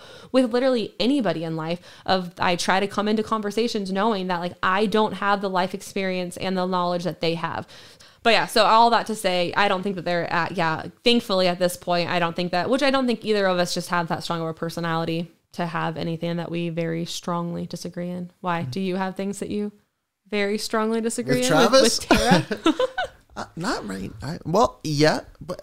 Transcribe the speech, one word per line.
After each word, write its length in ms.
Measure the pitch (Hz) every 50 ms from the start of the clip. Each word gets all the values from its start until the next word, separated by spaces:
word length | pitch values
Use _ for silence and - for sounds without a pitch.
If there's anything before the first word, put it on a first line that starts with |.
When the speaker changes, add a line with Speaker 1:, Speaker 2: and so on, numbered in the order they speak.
| - - - - - - -
Speaker 1:
with 180 | 262 254 233
literally 420 | 233 247 262 262 254 233 202 151 - -
anybody 460 | 196 240 285 285 214 185 160 160 165
in 100 | 165 160
life 240 | 160 156 165 170 175 - - - - -
of, 280 | - 190 190 180 175 -
I 200 | - - 180 180
try 240 | 165 - - 185 190
to 60 | 202
come 200 | 202 - 208 202
into 160 | 214 220 220 214
conversations 720 | - 220 220 208 208 202 226 233 233 233 214 196 185 190
knowing 340 | 190 202 233 220 190 185
that, 140 | 185 180 170
like, 140 | 175 180 - -
I 260 | - 190 185 196 220
don't 260 | 202 214 214 214 202 196
have 260 | 185 208 202 202 202
the 100 | 208 196
life 240 | 185 180 185 190 -
experience 600 | 190 - - - 196 196 185 185 180 180 180 -
and 220 | - - 190 190
the 80 | 185 180
knowledge 400 | 185 185 180 180 180 175 175 175
that 160 | 175 156 -
they 140 | - 165 165
have. 300 | 170 165 160 - - - - - - - - - - - - _ _ -
But 60 | 233
yeah, 160 | 214 180 180
so 180 | 180 - 226 208
all 240 | 180 220 226 233 233
that 160 | 233 202 175
to 80 | - 214
say, 360 | 208 - 185 180 180 175 170 -
I 100 | - 202
don't 160 | 202 196 185 185
think 140 | 202 196
that 80 | 180 156
they're 260 | 175 175 170 165 -
at, 220 | - 175 165 - 170
yeah, 320 | 190 165 160 160 - - 175 - _ -
thankfully 460 | 240 240 233 - - 196 185 185 180
at 100 | 175 180
this 160 | 180 175 175
point, 340 | - - 180 175 175 170 -
I 100 | 175 175
don't 140 | 170 170 165
think 200 | - 180 175 185
that, 160 | 175 175 -
which 120 | 247 262
I 80 | 285 269
don't 160 | 269 269 262
think 200 | 247 226 226 -
either 200 | 208 214 208 196
of 120 | 190 185 175
us 140 | 175 170 -
just 160 | 180 170 -
have 180 | 180 175 170
that 160 | 165 180 - -
strong 160 | - 170 165
of 80 | 165
a 60 | 160 160
personality 760 | - 170 170 165 170 170 170 165 165 165 165 165 165 175 165 - _ _ _
to 140 | - - 175
have 320 | 170 170 165 160 165 160
anything 400 | 160 165 165 165 160 170 170 170
that 120 | 170 165 -
we 200 | 165 170 170 170
very 340 | 160 170 165 165 165 165 170
strongly 640 | - - - - - 170 170 170 170 170 170 175
disagree 440 | 175 - 175 - 175 170 180 175 180
in. 220 | 180 180 180 175 - _
Why? 220 | - 180 170 170
Speaker 2:
Mm-hmm. 80 | 170 127
Speaker 1:
Do 80 | 123 190
you 160 | 190 185 180
have 220 | 190 190 190 185
things 220 | - 196 196 196 -
that 100 | - -
you 240 | 202 208 208 208 208 _ _ _ _ _ _ _ _ _ _ _
very 280 | 214 208 202 202 208
strongly 440 | 214 - - - 220 214 220 226 226
disagree 400 | 220 233 - - 240 - 254 247
Speaker 2:
With 100 | 247 254
Speaker 1:
in 60 | 254
with, 120 | - 240 233
Speaker 2:
Travis? 300 | 254 262 247 226 - - - -
Speaker 1:
with 460 | - - 220 240 262 170 - - 214 - -
Tara? 120 | 330 311 -
Speaker 2:
<laughs> 540 | 508 508 - 740 719 - - - _ _ -
Uh, 100 | - - - -
not 280 | 165 170 226 349 480 - 202
right. 220 | 190 190 190 - - -
I, 160 | - 139 170 - -
well, 340 | - 170 202 247 - - - -
yeah, 340 | 156 151 143 151 156 196 269 - - - -
but, 180 | - 156 180 -